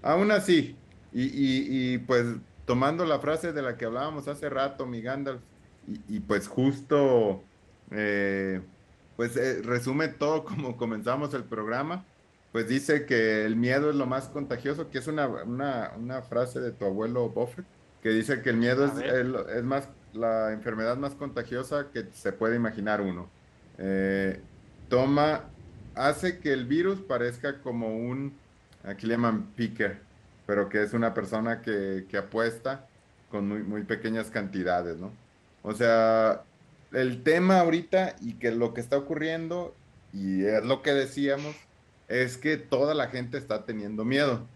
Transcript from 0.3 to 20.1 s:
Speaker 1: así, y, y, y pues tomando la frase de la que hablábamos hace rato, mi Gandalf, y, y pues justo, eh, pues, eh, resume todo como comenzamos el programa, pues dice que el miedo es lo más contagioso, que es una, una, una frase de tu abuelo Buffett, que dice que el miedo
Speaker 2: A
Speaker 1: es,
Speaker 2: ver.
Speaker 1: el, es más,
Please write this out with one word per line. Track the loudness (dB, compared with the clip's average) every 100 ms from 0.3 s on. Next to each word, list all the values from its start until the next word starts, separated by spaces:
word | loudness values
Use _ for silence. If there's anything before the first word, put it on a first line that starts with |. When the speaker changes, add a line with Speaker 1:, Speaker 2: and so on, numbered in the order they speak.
Speaker 1:
así, | 4 6 4 4 -8 -20 -20 -8
y, | -4 -2
y, | 2 2 2 0 0 0 -2
y |
pues | 4 4 4 -4 -10 -18 0
tomando | 2 2 2 2
la | 2
frase | 0 -2 -2
de | -4
la | -4 -4
que | -4
hablábamos | -4 -4 -6 -8
hace | -6 -4
rato, | -2 -2 -2 -6
mi | -6
Gandalf, | -6 -6 -6 -8 -14 -20 -20 -20 -12
y, | -12 -6 -8
y |
pues | 0 0 0
justo, | 2 2 2 2 4 6 6 4 0 -6 _ _ _ -10
eh, | -2 0 2 0 0 -2 -4 -8 -20 _ _ _ -6
pues, | -4 0
eh, | -2 -2
resume | -2 -2 0 -2 -2
todo | -2 0 0 -2
como | -6 -6 -4
comenzamos | -4 -4 -2 -2 -2
el | -6 -6
programa, | -6 -4 -4 -4 -6 -10 _ _ _ _
pues | -4 0
dice | -2 2 0 4
que | 4 4 4 2
el | 2
miedo | 2 2 2
es | 0
lo | 0
más | -2 -4
contagioso, | -8 -6 -4 -4 -4 -4
que | -6
es | -4
una, | -2 -2
una, | -2 -6 -4 -2 -4 -6 -8
una | -8 -8
frase | -2 -2 0 -2
de | -6
tu | -2 -2
abuelo | 0 -2 0 -2
Buffett, | -2 -4 -4 -16 _ _ _
que | 2
dice | 2 2 0
que | 2
el | 4
miedo | 4 4
Speaker 2:
A | 2
Speaker 1:
es, | 2
Speaker 2:
ver. | 0 2
Speaker 1:
el, | 2 -2 -2
es | -4
más, | 0 -2 -4 -18 -14